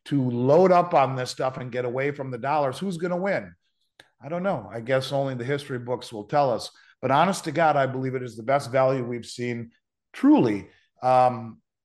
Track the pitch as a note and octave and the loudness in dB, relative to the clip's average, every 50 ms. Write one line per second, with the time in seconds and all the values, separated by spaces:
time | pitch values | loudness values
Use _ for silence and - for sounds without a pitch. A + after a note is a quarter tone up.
0 | _ - C#3+ C#3 B2+ B2 A#2+ A#2+ B2 C3 D3 E3+ F#3 F#3 F3+ F3 E3+ - F3 D3 | _ -2 -2 0 0 0 0 0 4 6 6 6 8 6 6 4 4 4 4 2
1 | C3+ C3 C3 B2+ B2+ B2 - - C#3 C3 C3 C3 B2 B2+ A#2 B2 B2 B2 A#2+ C3 | 2 2 0 -6 -6 -8 -6 -4 -4 -4 -4 -6 -12 -8 -6 -4 -4 -4 -4 -2
2 | C3+ C#3+ C#3+ D3 C3+ C3 B2+ A#2 A2+ C3+ D3+ D3+ C#3+ C3+ B2+ - F#3 G3+ F3+ D#3+ | -2 -4 -4 -6 -8 -10 -8 -6 -4 -2 0 0 0 0 -2 -4 -6 -6 -6 -6
3 | F3 F3+ F3+ F3 F#3 G3+ F#3 C3 G2+ F2 E2+ _ _ _ _ _ _ _ _ _ | -4 -4 -4 -2 -2 -2 -2 -4 -6 -8 -20 _ _ _ _ _ _ _ _ _
4 | - _ _ _ A2+ C#3 E3 F3 F3+ G3 F3+ B2+ G#2 F#2+ G2+ A#2 A2+ A#2+ C3 C3+ | -20 _ _ _ -12 -10 -8 -4 -4 -4 -4 -4 -6 -10 -12 -10 -2 0 0 0
5 | C3 C3+ C#3+ C#3 C#3 C3+ C3 A#2+ A#2 C3 C#3+ C#3+ C#3+ C#3 C3+ A#2+ A#2+ B2 B2 A#2 | 0 -2 -2 -2 -2 -2 -4 -6 -4 -4 -4 -6 -4 -8 -10 -8 -6 -6 -6 -6
6 | - - A#2 G#2+ G#2 - - D3 C#3+ C3 A2+ G#2 - - _ _ _ _ _ _ | -8 -12 -12 -14 -10 -2 0 2 2 2 0 -2 -4 -12 _ _ _ _ _ _
7 | - B2+ C3 D3 E3+ F#3+ F#3+ - - E3 C#3 E3 E3 D#3 D3 C#3+ C3+ B2+ B2+ C3+ | 0 2 4 4 4 2 0 -4 -6 -4 0 2 2 4 4 2 0 0 -2 -4
8 | C3 C3 B2+ C3 B2 B2 G#2+ A2+ A2 B2 C3+ C#3+ - A#2+ A#2+ C3 C3 C3 C#3 C3+ | -6 -4 -6 -6 -8 -8 -12 -10 -2 0 0 0 0 0 2 2 4 4 2 0
9 | A#2+ A#2 B2 A#2+ A#2 - - - A#2+ A#2+ A#2+ A#2 A2+ A#2 _ _ _ _ _ _ | -4 -6 -8 -8 -10 -12 -10 -8 -6 -6 -4 -6 -8 -12 _ _ _ _ _ _
10 | _ _ - - - C#4 D4+ C4 D3+ A2+ G#2 G2 F2+ - _ _ _ _ _ _ | _ _ -8 2 6 6 6 8 6 2 0 -2 -6 -12 _ _ _ _ _ _
11 | - B2+ C3 B2+ B2+ B2+ B2 A#2 A2+ A2+ A2 _ _ _ _ _ _ | 2 4 6 6 6 4 2 -2 -10 -14 -16 _ _ _ _ _ _